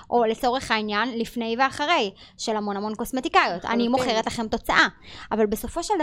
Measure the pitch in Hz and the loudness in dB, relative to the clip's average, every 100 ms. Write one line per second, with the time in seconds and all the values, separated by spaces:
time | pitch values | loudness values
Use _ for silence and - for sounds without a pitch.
0 | - 240 220 220 247 254 - 220 214 208 | -2 2 2 2 0 -2 0 0 0 -2
1 | 240 233 220 240 226 226 269 262 294 339 | -2 -2 -6 -4 -4 0 0 0 0 2
2 | 202 - - - - 214 208 196 214 214 | 0 -6 -20 -10 -4 -2 -2 -4 -4 -6
3 | 226 254 370 381 254 - - 233 233 254 | -4 -4 2 2 2 0 -2 0 2 2
4 | 247 220 233 - 220 226 - - 311 - | 2 0 0 -4 -4 -4 2 4 4 0
5 | - - - 214 214 214 240 330 339 381 | -16 -18 -4 0 2 0 -6 -8 -2 0